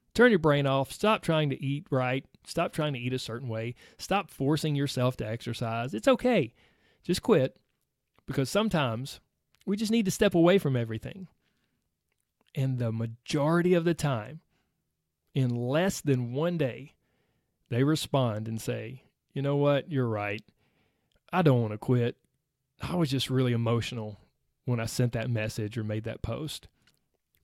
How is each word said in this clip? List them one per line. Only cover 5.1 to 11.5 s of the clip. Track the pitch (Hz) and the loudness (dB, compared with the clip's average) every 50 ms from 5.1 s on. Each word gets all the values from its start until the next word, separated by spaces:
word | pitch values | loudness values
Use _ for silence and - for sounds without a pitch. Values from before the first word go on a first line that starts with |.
| 127 - | 0 -2
to | 117 110 | -4 -6
exercise. | 113 117 - 127 117 - 123 113 113 117 120 131 190 | -6 -6 -6 -8 -6 -4 -4 -4 -4 -4 -4 -4 -4
It's | 214 - 277 | -2 2 2
okay. | 262 - - 247 240 196 135 110 - _ _ _ _ _ _ _ _ _ _ | 2 4 4 2 2 2 0 0 -4 _ _ _ _ _ _ _ _ _ _
Just | - 180 - | -4 -4 0
quit, | - - 220 156 127 - - _ _ _ _ _ _ _ _ _ _ _ _ _ _ | 2 4 4 4 4 2 -2 _ _ _ _ _ _ _ _ _ _ _ _ _ _
because | - 139 - 135 117 | -6 -4 -2 -2 0
sometimes | - 196 220 220 185 160 143 123 113 113 131 - - - _ _ _ _ _ _ _ _ - | 0 0 0 2 2 0 0 0 -2 -4 -8 -10 -12 -16 _ _ _ _ _ _ _ _ -6
we | - 202 208 | -4 -4 -2
just | 226 208 | -2 0
need | 226 233 220 | 2 2 2
to | 185 | 2
step | - - 220 202 185 | 2 2 2 4 4
away | 175 165 175 190 196 | 6 6 6 6 6
from | - 147 131 | 4 2 0
everything." | 123 117 113 110 110 - - - 196 190 - _ _ _ _ | 0 0 -2 -4 -8 -8 -10 -12 -12 -16 -18 _ _ _ _